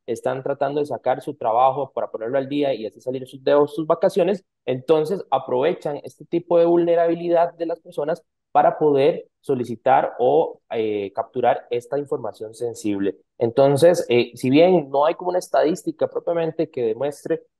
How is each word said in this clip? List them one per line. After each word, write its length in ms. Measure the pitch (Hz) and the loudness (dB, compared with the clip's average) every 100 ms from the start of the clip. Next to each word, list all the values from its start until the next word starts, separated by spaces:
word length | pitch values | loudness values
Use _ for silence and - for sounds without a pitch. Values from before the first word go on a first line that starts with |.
| - | -10
están 380 | 117 127 131 | -6 -4 -6
tratando 380 | 135 135 139 147 | -6 -4 -4 -2
de 40 | 147 | -4
sacar 360 | 117 127 131 | -4 -4 -4
su 140 | - 131 | -6 -6
trabajo 580 | 117 113 131 135 135 - | -2 2 2 2 -4 -6
para 160 | 104 | -8
ponerlo 260 | - 113 135 | -6 -4 -4
al 120 | 131 | -4
día 240 | 143 143 | -2 -2
y 120 | 113 107 | -2 -8
así 140 | 113 | -10
salir 260 | 127 127 127 | -8 -8 -10
sus, 140 | 135 | -6
de 140 | 131 147 143 | 2 2 2
sus 200 | - 156 | 0 -2
vacaciones, 560 | 170 190 - 175 202 - _ - | 0 2 2 0 -2 -6 _ -6
entonces 580 | 127 - 156 156 185 - | -4 2 2 2 -6 -4
aprovechan 680 | 135 - 127 147 240 160 143 | -4 -2 0 0 -2 -6 -8
este 220 | - - 151 | -12 -20 -6
tipo 340 | 170 - 175 | -6 2 2
de 60 | 170 | 4
vulnerabilidad 880 | 175 170 170 170 170 175 170 170 | 4 4 2 2 0 0 0 0
de 120 | 165 165 | -2 -8
las 140 | 170 | -8
personas 460 | 180 170 147 170 _ _ _ | -10 -6 -6 -6 _ _ _
para 260 | 143 165 170 | 2 2 2
poder 480 | 151 139 143 170 - _ | 2 4 2 0 -8 _
solicitar 760 | - 131 117 113 127 135 - - | -4 -4 -4 -4 2 2 2 0
o, 400 | 123 151 - - _ | 2 2 0 -6 _
eh, 440 | 113 110 104 98 117 | -4 -2 -2 -4 -6
capturar 500 | - 127 120 131 - | -8 -2 0 0 -4
esta 280 | 120 - 139 | -8 -4 -6
información 560 | 143 143 110 - 110 | -4 -6 -8 -10 -14
sensible. 640 | 110 120 113 107 101 98 - _ - | -8 -8 -6 -4 -2 -4 -6 _ -4
Entonces, 680 | 117 127 139 139 170 175 - | 0 4 4 6 4 4 2
eh, 220 | 120 120 - | 0 0 -2
si 140 | 127 | 2
bien 400 | 143 180 180 139 | 4 6 4 2
no 160 | 139 151 | 0 0
hay 100 | 170 | 0
como 140 | 180 | -4
una 100 | 180 | -4
estadística 680 | - 139 143 180 - 151 175 | -2 0 0 -2 -8 -4 -4
propiamente 600 | - - 170 165 160 156 | -4 -4 -2 -2 -4 -6
que 140 | - | -4
demuestre 600 | 117 110 143 147 - 160 - _ | -4 -2 -6 -6 -6 -6 -6 _